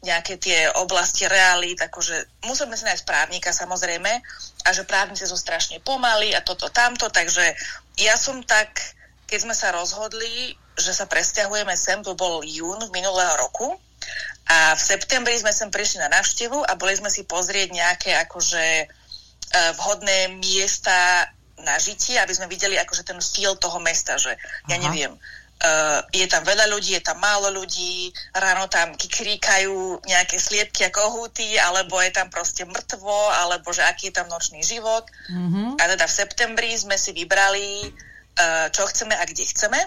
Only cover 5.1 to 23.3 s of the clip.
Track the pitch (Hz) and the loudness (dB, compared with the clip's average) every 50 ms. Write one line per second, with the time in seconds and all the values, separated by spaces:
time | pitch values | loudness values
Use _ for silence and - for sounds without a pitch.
5.1 | 196 185 190 196 185 175 - - - 165 - - 165 160 _ - 269 262 254 240 | -4 -6 -6 -4 -4 -4 -4 -4 -2 -2 -2 -4 -4 -8 _ -4 -2 2 4 4
6.1 | 220 214 214 214 196 - - - 180 - - - - 240 240 240 240 - - - | 4 4 2 2 0 0 0 -2 -4 -2 -6 0 4 4 4 4 4 0 -4 2
7.1 | - 185 170 165 - 180 175 165 156 - - - - - _ _ _ - 202 214 | 2 2 2 2 2 4 2 2 2 -2 -8 -10 -10 -12 _ _ _ 2 4 4
8.1 | 220 240 - 277 262 254 247 - 233 214 214 - - - - - - _ - - | 4 4 2 -2 -4 -6 0 2 4 4 4 2 -4 -8 -8 -8 -12 _ -20 -20
9.1 | _ _ _ - 214 208 214 226 220 - 226 196 180 175 175 - 185 202 220 214 | _ _ _ -6 -4 -4 -2 -2 -2 -2 0 0 -2 -2 -4 -4 -4 -6 -8 -8
10.1 | 214 226 226 233 226 240 254 247 - _ _ _ - - - 185 180 - 202 - | -6 -6 -6 -6 -6 -6 -8 -8 -10 _ _ _ -4 -2 -2 0 0 -2 -2 0
11.1 | - - - - - 220 208 202 208 214 208 196 180 170 - - 185 208 208 202 | 0 0 0 0 0 0 -2 0 0 -2 -2 -2 -2 -2 0 0 -2 -2 -2 -8
12.1 | 180 170 185 180 170 156 147 156 156 156 165 170 196 214 226 214 - 180 180 196 | -4 -2 -2 -2 -2 -4 -6 -8 -8 -6 -6 -6 -6 -6 -8 -6 -6 -2 -2 0
13.1 | 185 185 180 175 156 127 127 - - - 226 285 359 - _ _ _ - - - | 2 2 2 2 2 2 0 -2 -2 -4 -4 -4 -4 -8 _ _ _ -14 -12 -10
14.1 | - - - - - - _ - 165 165 160 160 160 160 - - 202 196 - - | -8 -8 -10 -10 -12 -10 _ 4 4 6 6 6 4 2 2 0 0 0 0 0
15.1 | 277 254 240 240 233 - 208 214 202 - 220 208 180 196 208 208 - 190 - - | 0 0 2 0 0 2 0 0 0 0 -2 -4 -4 -2 -2 -2 -2 -2 -2 2
16.1 | 165 185 202 - - - 240 233 254 294 294 - 190 175 180 190 196 196 202 202 | 2 2 2 2 0 0 -2 -2 -2 -2 0 0 -2 0 0 0 0 0 -2 -2
17.1 | - 202 190 - 160 175 180 180 196 196 196 175 180 170 170 175 180 - - 196 | -4 -4 -4 -4 -4 -2 -2 0 0 0 -2 -2 0 0 0 0 0 0 0 0
18.1 | 175 151 165 - - 175 - - 175 165 160 160 160 156 156 - - _ - - | 2 0 0 -2 -2 -2 0 0 2 2 2 2 2 2 0 -4 -10 _ -20 -18
19.1 | - - - - _ _ - - - 180 170 165 - - - 202 208 202 208 202 | -18 -18 -18 -20 _ _ -6 0 2 4 4 2 0 0 -2 -2 -2 0 0 0
20.1 | 190 190 185 185 185 185 185 185 190 190 190 196 - - - 196 185 180 180 180 | 2 2 2 0 -2 -4 -2 0 0 2 2 0 -2 -2 2 2 4 6 6 6
21.1 | 180 175 - - - _ _ _ _ - - - - - - - 208 - - - | 4 4 2 0 -6 _ _ _ _ -8 -4 -2 0 0 0 -2 -2 -4 -4 0
22.1 | 247 254 - 190 185 180 190 175 185 180 208 196 190 - 175 - - 196 180 - | 2 0 0 0 -2 -4 -4 -6 -6 -4 -2 0 0 0 -2 -2 -4 -6 -6 -6
23.1 | 185 175 170 - | -8 -6 -6 -4